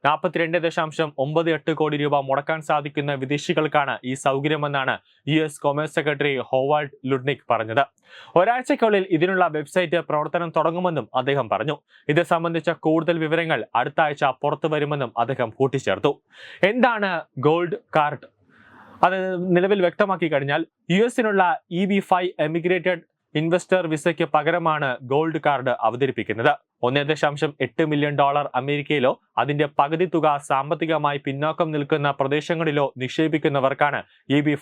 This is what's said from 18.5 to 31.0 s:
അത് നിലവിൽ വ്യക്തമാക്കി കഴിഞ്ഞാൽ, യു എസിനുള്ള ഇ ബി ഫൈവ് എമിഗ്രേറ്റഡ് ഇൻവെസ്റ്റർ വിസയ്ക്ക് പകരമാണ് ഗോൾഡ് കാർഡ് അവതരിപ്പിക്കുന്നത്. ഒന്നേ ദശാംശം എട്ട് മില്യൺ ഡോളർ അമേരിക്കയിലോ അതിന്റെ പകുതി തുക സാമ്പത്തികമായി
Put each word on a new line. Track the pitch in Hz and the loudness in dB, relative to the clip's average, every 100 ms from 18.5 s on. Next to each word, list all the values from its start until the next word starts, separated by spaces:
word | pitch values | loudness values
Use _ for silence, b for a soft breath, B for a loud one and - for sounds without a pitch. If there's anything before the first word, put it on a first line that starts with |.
| B B B B B 175 | B B B B B 2
അത് | 190 185 180 185 175 | 2 -2 -2 2 4
നിലവിൽ | 190 208 | 4 2
വ്യക്തമാക്കി | 180 - 202 185 165 | 2 2 0 2 0
കഴിഞ്ഞാൽ, | 147 139 147 165 _ _ | 0 0 -2 -4 _ _
യു | 175 233 | 2 2
എസിനുള്ള | 247 220 196 180 160 _ | 2 0 2 2 0 _
ഇ | 175 | -2
ബി | 196 196 | 0 0
ഫൈവ് | - 185 180 - | 2 0 0 -2
എമിഗ്രേറ്റഡ് | 156 165 170 185 175 175 _ _ _ | -2 0 0 0 0 -4 _ _ _
ഇൻവെസ്റ്റർ | 151 165 175 - 185 170 | -4 0 0 2 0 0
വിസയ്ക്ക് | 156 175 160 165 | -2 -2 0 0
പകരമാണ് | 156 147 170 165 151 143 123 | 0 2 0 0 0 -2 -4
ഗോൾഡ് | 127 139 160 156 147 | -2 0 0 0 0
കാർഡ് | 135 127 120 113 | 0 0 0 0
അവതരിപ്പിക്കുന്നത്. | 120 131 123 107 107 131 147 _ _ 123 | 0 -2 -2 -4 0 0 0 _ _ 0
ഒന്നേ | 139 143 | 0 -2
ദശാംശം | 151 151 143 156 143 | 0 0 0 -4 -4
എട്ട് | 131 - 160 | -6 -2 0
മില്യൺ | 147 147 143 | 0 0 2
ഡോളർ | 139 143 147 127 | 2 2 -2 -4
അമേരിക്കയിലോ | 135 143 143 147 127 - _ - | -2 -4 -2 0 2 0 _ -4
അതിന്റെ | 127 147 147 - | -2 0 -2 0
പകുതി | 143 160 180 | 0 0 0
തുക | 165 151 143 147 | 0 0 0 -2
സാമ്പത്തികമായി | 135 139 160 165 156 | -2 -2 -4 -2 -2